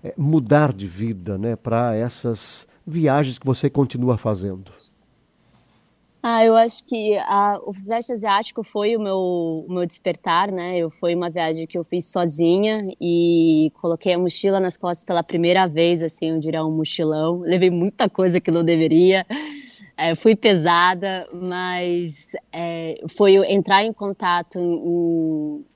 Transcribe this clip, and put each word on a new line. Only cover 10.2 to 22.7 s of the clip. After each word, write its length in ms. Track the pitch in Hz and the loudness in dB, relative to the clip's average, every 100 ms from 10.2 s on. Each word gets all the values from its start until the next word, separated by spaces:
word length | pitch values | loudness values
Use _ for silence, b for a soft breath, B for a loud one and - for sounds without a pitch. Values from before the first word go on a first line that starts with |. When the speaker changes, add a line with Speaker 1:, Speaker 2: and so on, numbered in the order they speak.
| - 170 202 | 0 0 0
Speaker 2:
né? 260 | 185 180 180 | -4 -4 -2
Eu, 140 | 165 | -4
foi 240 | _ 175 | _ -2
uma 160 | 175 170 | -2 -2
viagem 380 | 165 160 160 160 | -4 -4 -4 -6
que 100 | 175 | -8
eu 60 | |
fiz 220 | 165 180 - | -6 -6 -4
sozinha 760 | 190 175 147 170 185 214 220 196 - | -2 -2 2 2 4 2 -2 -6 -6
e 680 | 175 170 170 170 165 156 156 _ | -2 2 4 4 4 4 2 _
coloquei 340 | 170 165 185 | -4 -2 0
a 40 | 175 | 0
mochila 400 | 180 - 196 196 | 0 0 0 0
nas 180 | 185 - | -2 -4
costas 280 | 180 175 | -6 -6
pela 180 | - 175 | -2 -2
primeira 460 | 165 175 170 185 185 | -2 0 2 2 2
vez, 340 | 151 170 170 | 2 2 2
assim, 280 | 160 - 160 | -4 -4 -4
eu 100 | 160 | -4
diria 240 | 156 160 | -4 -4
um 120 | 160 156 | -2 -2
mochilão. 600 | 156 - 160 156 160 175 | -4 -2 -2 0 -2 -2
Levei 320 | 170 180 185 | -2 2 2
muita 380 | 175 185 - 160 | 2 -2 0 -2
coisa 320 | - 185 175 | 2 0 2
que 100 | 175 | 0
não 140 | 165 | 0
deveria. 600 | 165 165 160 160 180 190 180 277 302 294 269 B B | 2 2 4 4 6 4 -2 -10 -10 -14 -18 B B
É, 200 | - 165 | -4 -4
fui 200 | 165 220 | 2 2
pesada, 960 | 214 226 185 160 170 180 185 196 185 - | 4 4 4 4 4 4 2 -4 -6 -10
mas, 960 | 175 180 180 180 180 175 175 170 147 _ - _ | -10 -8 -6 -4 -4 -2 -2 -4 -10 _ -16 _
é, 480 | 165 170 | -8 -8